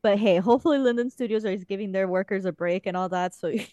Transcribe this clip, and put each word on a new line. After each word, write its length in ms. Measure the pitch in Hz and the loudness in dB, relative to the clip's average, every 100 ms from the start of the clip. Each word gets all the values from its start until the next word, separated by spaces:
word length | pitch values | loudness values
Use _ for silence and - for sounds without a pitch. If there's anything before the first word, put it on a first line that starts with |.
but 160 | 220 202 | 0 2
hey, 180 | 214 170 | 4 4
hopefully 420 | 170 247 339 285 | 4 4 4 2
Linden 320 | 254 240 247 | 2 0 -2
Studios 340 | - 240 220 | -4 -4 -2
are 120 | 214 185 | -2 -4
giving 340 | 180 196 208 | -6 -8 -4
their 140 | 190 190 | -2 0
workers 380 | 185 190 196 | -2 -2 -2
a 80 | 185 | -4
break 340 | 165 175 180 196 | -4 -2 -2 -2
and 100 | 180 | -4
all 120 | 185 | -2
that, 260 | 180 180 | -2 -4
so 180 | - 170 214 - | -4 -4 -4 -6